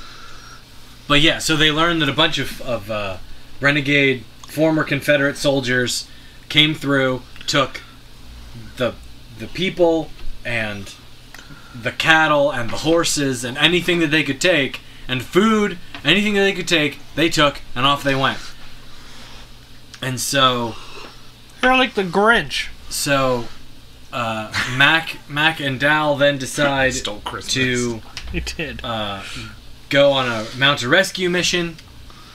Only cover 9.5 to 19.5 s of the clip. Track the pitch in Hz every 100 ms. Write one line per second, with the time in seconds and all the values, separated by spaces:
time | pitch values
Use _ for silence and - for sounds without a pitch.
9.5 | - 190 - 170 165 151 - - - 123
10.5 | 117 107 101 101 - - - - - -
11.5 | 147 - 127 113 - 160 160 151 147 143
12.5 | 127 117 - 156 165 160 156 139 123 120
13.5 | 135 156 175 175 175 165 156 143 135 180
14.5 | 160 127 - - - - 127 117 180 220
15.5 | 220 202 180 - - 143 190 208 196 196
16.5 | 180 - 165 147 - - - - 156 147
17.5 | - - 120 135 143 139 135 131 107 -
18.5 | - - - - - - - - - -